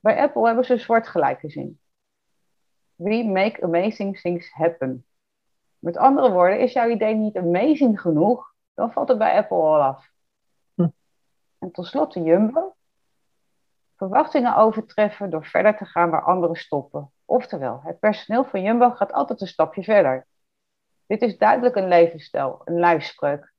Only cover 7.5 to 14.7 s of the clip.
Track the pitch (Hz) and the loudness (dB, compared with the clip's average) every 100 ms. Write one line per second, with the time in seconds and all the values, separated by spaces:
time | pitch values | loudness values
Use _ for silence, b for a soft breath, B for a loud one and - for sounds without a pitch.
7.5 | 175 247 302 269 208 180 151 185 247 - | 0 2 2 2 2 0 2 2 0 -4
8.5 | _ _ - 233 226 233 247 220 - 214 | _ _ -6 -4 -4 -2 0 2 2 0
9.5 | - 156 156 135 - _ _ _ _ _ | 0 2 2 2 -2 _ _ _ _ _
10.5 | _ _ - 170 - _ _ _ _ _ | _ _ -2 -2 -2 _ _ _ _ _
11.5 | _ 185 - 175 277 302 - 160 175 214 | _ -16 -14 -10 -4 -4 -4 2 2 2
12.5 | 277 370 _ _ _ _ _ _ _ _ | 0 -6 _ _ _ _ _ _ _ _
13.5 | _ _ _ _ _ 190 208 294 302 240 | _ _ _ _ _ -2 0 0 0 0
14.5 | - 220 | 4 2